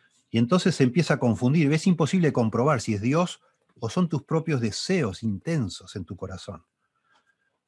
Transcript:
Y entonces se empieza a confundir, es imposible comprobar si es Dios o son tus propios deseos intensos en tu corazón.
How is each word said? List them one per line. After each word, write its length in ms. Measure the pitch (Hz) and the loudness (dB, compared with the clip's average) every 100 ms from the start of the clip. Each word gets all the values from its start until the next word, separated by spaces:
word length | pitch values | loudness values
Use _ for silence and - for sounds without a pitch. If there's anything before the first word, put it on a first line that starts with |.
| _ _ _ | _ _ _
Y 80 | - | 0
entonces 380 | 233 180 190 - | 2 2 2 2
se 80 | |
empieza 320 | 127 170 156 135 | 2 2 0 2
a 40 | |
confundir, 540 | 120 101 123 165 139 | 0 2 2 4 2
es 140 | 156 196 | 2 2
imposible 440 | 170 143 190 156 | 2 2 2 2
comprobar 480 | - 110 117 135 131 | 2 0 2 0 0
si 140 | - | -2
es 80 | 101 | -2
Dios 400 | 117 156 175 - _ _ _ - | 0 0 0 -4 _ _ _ -10
o 100 | 113 | -4
son 180 | 180 175 | -2 0
tus 160 | 143 | -2
propios 380 | - 160 160 139 | -2 -4 -2 -2
deseos 600 | 113 - - 185 113 87 | -2 -4 -2 0 -2 -4
intensos 720 | 113 98 - 160 98 - 98 101 | -4 -4 -4 -2 -4 -8 -14 -12
en 100 | 87 | -12
tu 100 | 90 | -10
corazón. 480 | 90 92 - 82 _ _ _ _ _ _ _ _ _ _ | -12 -12 -14 -16 _ _ _ _ _ _ _ _ _ _